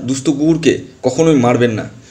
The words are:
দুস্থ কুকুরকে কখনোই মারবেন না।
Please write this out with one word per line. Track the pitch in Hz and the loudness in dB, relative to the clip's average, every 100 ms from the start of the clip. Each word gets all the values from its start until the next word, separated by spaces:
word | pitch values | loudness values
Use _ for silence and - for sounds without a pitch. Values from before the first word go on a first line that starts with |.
| 120 | -6
দুস্থ | 135 165 | -4 -2
কুকুরকে | 139 156 165 139 - - - | 0 0 2 0 0 -4 -8
কখনোই | 127 160 165 143 120 | -6 0 2 4 2
মারবেন | 120 120 | 2 0
না। | 104 - - - | -2 -8 -14 -20